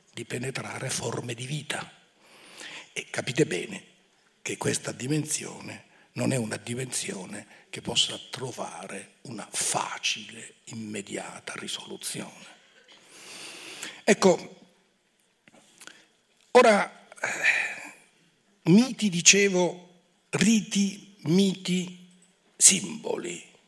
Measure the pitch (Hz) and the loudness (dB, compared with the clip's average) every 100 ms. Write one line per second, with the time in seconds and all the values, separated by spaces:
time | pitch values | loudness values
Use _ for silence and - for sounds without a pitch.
0 | _ - 117 123 131 127 107 107 131 - | _ -14 -10 -8 -6 -8 -8 -8 -6 -6
1 | 117 113 120 117 127 151 - - - - | -4 -6 -6 -8 -6 -6 -6 -8 -10 -16
2 | _ _ _ - - - - - - - | _ _ _ -20 -20 -18 -16 -16 -14 -12
3 | - - - 123 147 90 - 92 - _ | -8 -6 -2 2 2 0 -6 -12 -16 _
4 | _ _ _ _ - 98 117 - - 76 | _ _ _ _ -10 -4 -2 -2 -4 -6
5 | 127 151 147 - 90 - 107 107 - _ | -2 -2 -2 -6 -8 -12 -14 -16 -18 _
6 | _ - 120 131 110 110 - 120 - - | _ -4 0 0 -2 -6 -6 -6 -6 -6
7 | - 104 180 104 - - _ - - 117 | -6 -8 -10 -14 -16 -20 _ -12 -4 0
8 | - - - - 127 113 92 82 95 98 | 0 -2 -10 -8 -8 -6 -8 -10 -12 -12
9 | - _ - 104 - - - - - - | -14 _ -14 -12 -8 -4 0 2 0 0
10 | - 110 104 113 - - - 117 107 107 | -2 -2 -6 -14 -16 -18 -12 -10 -6 -8
11 | 101 98 92 95 - - - - - - | -6 -8 -8 -10 -12 -10 -8 -8 -10 -10
12 | - - - - - - _ _ _ - | -8 -8 -10 -14 -20 -20 _ _ _ -20
13 | - - - - - - - - - - | -20 -20 -18 -16 -16 -16 -16 -12 -12 -2
14 | - 202 190 165 - - - _ _ _ | 2 6 6 4 0 -18 -20 _ _ _
15 | _ _ _ _ _ - _ - - - | _ _ _ _ _ -20 _ -20 -20 -20
16 | _ _ _ _ _ 247 240 202 175 - | _ _ _ _ _ 8 8 8 2 -6
17 | - - - - - - - - - - | -20 -8 -6 0 2 2 0 -6 -14 -20
18 | _ _ _ _ _ _ 160 196 262 - | _ _ _ _ _ _ 8 8 8 2
19 | 208 170 156 196 202 180 170 - - _ | 0 4 6 6 6 4 2 0 -14 _
20 | _ _ _ - 190 226 170 202 196 - | _ _ _ 2 4 4 2 0 0 -2
21 | - - 147 180 196 175 - 185 175 - | -16 -8 2 4 4 2 -2 -2 -4 -10
22 | - _ _ _ _ - - 185 - - | -20 _ _ _ _ 4 6 6 0 -6
23 | - - - 175 - _ | -4 -4 -6 -10 -14 _